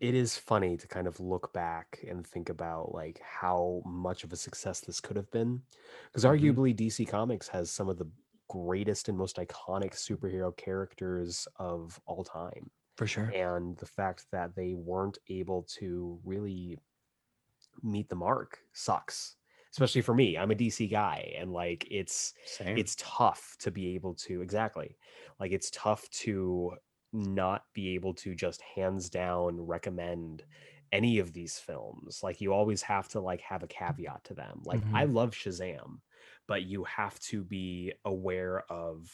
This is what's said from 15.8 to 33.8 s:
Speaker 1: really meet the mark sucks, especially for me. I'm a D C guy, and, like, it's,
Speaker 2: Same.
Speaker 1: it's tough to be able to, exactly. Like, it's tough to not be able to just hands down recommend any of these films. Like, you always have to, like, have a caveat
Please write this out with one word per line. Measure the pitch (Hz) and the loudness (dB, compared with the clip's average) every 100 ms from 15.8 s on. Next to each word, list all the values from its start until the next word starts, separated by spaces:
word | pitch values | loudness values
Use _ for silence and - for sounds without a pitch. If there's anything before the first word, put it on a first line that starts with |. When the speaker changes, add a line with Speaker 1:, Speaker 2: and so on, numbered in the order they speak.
| 95 87 87 85 | -4 -4 -4 -6
Speaker 1:
really | 90 98 104 92 87 76 _ _ _ _ _ _ _ _ _ - | -4 -4 -4 -4 -8 -10 _ _ _ _ _ _ _ _ _ -6
meet | 110 104 - | -2 0 -2
the | |
mark | 90 90 131 - - _ | 0 2 2 0 -12 _
sucks, | - - 98 - - - - _ _ _ | -6 0 0 0 -10 -10 -14 _ _ _
especially | - 127 127 | 2 4 4
for | 117 | 4
me. | 120 110 80 | 6 6 4
I'm | 101 | 2
a | |
D | 107 117 | 4 2
C | - 104 | 2 2
guy, | 104 98 71 - 73 | 2 2 0 -6 -6
and, | 92 | -4
like, | 87 87 85 - | -2 -2 -2 -4
it's, | 98 90 - - - | -4 -2 -4 -4 -6
Speaker 2:
Same. | - - 95 110 | -12 -6 0 0
Speaker 1:
it's | 95 - | 0 -4
tough | - - 110 - - - | -2 4 4 4 -6 -6
to | - | -4
be | 92 90 | -2 -2
able | 90 92 | -2 -4
to, | 85 - 90 | -6 -4 -4
exactly. | 87 104 110 80 76 - - - - - | 0 0 0 -2 -8 -12 -20 -20 -16 -6
Like, | 95 | -2
it's | 95 - | 0 -2
tough | - 107 107 - | 0 2 2 0
to | - 113 98 92 90 87 - _ _ - | -4 -2 0 2 2 0 -4 _ _ -8
not | 110 98 98 92 101 - | -2 0 2 2 2 -4
be | 104 95 | -4 -2
able | 92 92 | 0 -2
to | 87 98 | -4 -6
just | 87 90 - - | -2 -2 -4 -8
hands | 98 95 98 87 | -2 0 0 -2
down | 90 90 90 87 85 | -2 0 2 2 0
recommend | 85 85 101 87 87 85 82 78 - - - - - | -2 -4 -4 -4 -4 -4 -6 -10 -16 -20 -20 -16 -2
any | 101 120 110 | 2 6 4
of | 85 | 2
these | 82 82 - | -2 -8 -10
films. | - 71 53 - - - | -8 -8 -8 -12 -12 -8
Like, | 95 - | -6 -2
you | 98 | 2
always | 98 107 101 | 6 6 4
have | - 98 - | 2 0 0
to, | 110 | -2
like, | 92 90 | -2 -2
have | - 95 | -4 -6
a | 82 | -6
caveat | - | -4